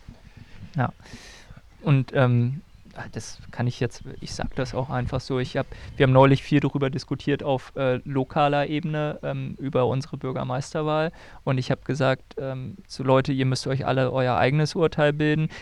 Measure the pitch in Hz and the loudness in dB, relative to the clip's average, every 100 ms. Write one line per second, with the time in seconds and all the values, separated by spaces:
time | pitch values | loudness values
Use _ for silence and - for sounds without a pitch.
0 | - - - - - - - - 123 - | -20 -20 -20 -20 -20 -18 -8 -4 -4 -4
1 | - - - - - - - - - 139 | -18 -20 -20 -20 -20 -20 -20 -4 2 4
2 | 131 143 127 120 120 139 - - - - | 4 2 4 4 2 -2 -12 -20 -20 -16
3 | 110 - - - - - 120 - 127 - | -12 -10 -12 -14 -12 -4 -4 -2 -4 -4
4 | 135 - - - - - 123 123 131 127 | -14 -12 -10 -6 -4 -4 -4 -4 -4 -2
5 | 120 131 - 131 127 139 131 - - - | -2 -4 -2 -2 -2 -2 -4 -8 -6 2
6 | 135 131 135 135 - 147 139 143 135 135 | 6 10 8 8 4 4 4 0 -2 -2
7 | - 135 - 139 147 131 - - 131 127 | -6 -4 -2 -2 0 -2 -4 -2 0 0
8 | 143 135 131 160 147 143 143 151 160 151 | -2 -4 -2 2 2 2 0 -2 -2 -2
9 | 151 - 143 139 135 - 135 143 123 127 | -4 -4 -6 -6 -8 -8 -2 0 2 0
10 | - 135 131 131 131 127 131 165 156 156 | -4 -8 -6 -6 -4 -4 -4 -4 0 0
11 | 160 - - - - 131 123 135 - 139 | -2 -6 -20 -10 -4 -2 -2 -4 -4 0
12 | 135 131 - - 135 131 131 - - - | 0 0 -4 -8 -8 -8 -10 -14 -16 -4
13 | 135 131 135 135 131 131 - 131 127 131 | 2 4 4 0 0 0 -2 -2 0 0
14 | 127 127 127 107 117 151 151 - 160 - | 0 0 0 2 2 4 0 2 0 2
15 | 147 147 151 151 160 - | 2 2 2 2 0 -4